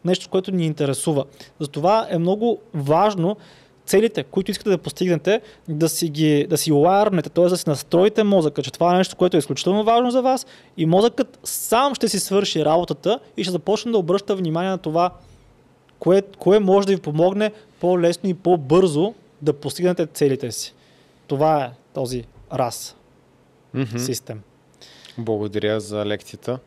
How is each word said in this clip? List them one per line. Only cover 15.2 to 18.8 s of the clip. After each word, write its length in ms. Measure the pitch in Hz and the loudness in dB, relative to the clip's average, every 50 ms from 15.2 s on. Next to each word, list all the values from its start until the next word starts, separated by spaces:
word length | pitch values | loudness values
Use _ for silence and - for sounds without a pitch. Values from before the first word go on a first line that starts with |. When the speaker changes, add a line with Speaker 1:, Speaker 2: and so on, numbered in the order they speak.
| - - - _ _ _ _ _ _ _ _ _ _ _ _ - | -20 -20 -20 _ _ _ _ _ _ _ _ _ _ _ _ -4
Speaker 1:
кое, 240 | - 160 185 196 196 196 - - | 2 2 4 4 2 -2 -10 -2
кое 200 | - 175 202 214 | 2 4 4 4
може 280 | 208 185 185 196 202 | 4 4 4 4 4
да 80 | 196 196 | 2 -2
ви 60 | 170 | -2
помогне 520 | - 156 147 156 175 185 202 208 214 208 208 - - _ _ - | -2 -4 0 2 2 2 2 0 -2 -2 -4 -8 -20 _ _ -4
по-лесно 480 | - 175 185 180 170 170 175 - - 190 | 0 0 2 2 2 2 0 0 -4 -4
и 60 | 175 | -4
по-бързо 800 | - - 170 180 170 139 131 156 180 | -2 2 2 2 2 2 2 4 4